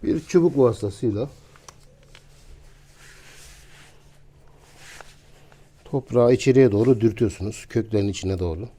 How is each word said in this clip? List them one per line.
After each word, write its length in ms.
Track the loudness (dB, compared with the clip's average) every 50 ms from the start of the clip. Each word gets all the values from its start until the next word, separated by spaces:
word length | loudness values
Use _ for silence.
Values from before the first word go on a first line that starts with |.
| -2
Bir 160 | -4 -4 -4
çubuk 380 | -4 0 2 2 2 2 2 2
vasıtasıyla 680 | 2 2 2 -2 -6 -8 -8 -4 -4 -4 -4 -4 -6 -8 -10 -20 -20 -20 -20 -20 _ -20 -20 -20 _ -20 _ _ _ -20 -20 -20 _ -20 -20 -20 -20 -20 -20 -20 -20 -20 -20 -20 -20 _ -20 -20 -20 -20 -20 -20 -20 -20 -20 -20 -20 -20 -20 -20 -20 -20 -20 -20 -20 -20 -20 -20 -20 -20 -20 _ -20 -20 _ -20 -20 -20 -20 -20 -20 _ -20 -20 -20 -20 -20 -20 -20 -20 -20 -20 _ -20 -20 -20 -20 -20 -20 _ -20 _ _ _ _
toprağı 480 | -8 -8 -8 -6 -2 0 2 4 4 2
içeriye 400 | 2 2 4 6 6 6 6 4
doğru 280 | 2 2 2 2 2
dürtüyorsunuz. 680 | 2 -2 0 0 -4 -4 -4 -6 -10 -12 -12 -12 -18 -6
Köklerin 400 | -4 -4 -4 -2 -4 -2 -2 -2
içine 300 | -6 -6 -6 -6 -4 -4
doğru. 300 | -4 -6 -6 -8 -12 -16 -18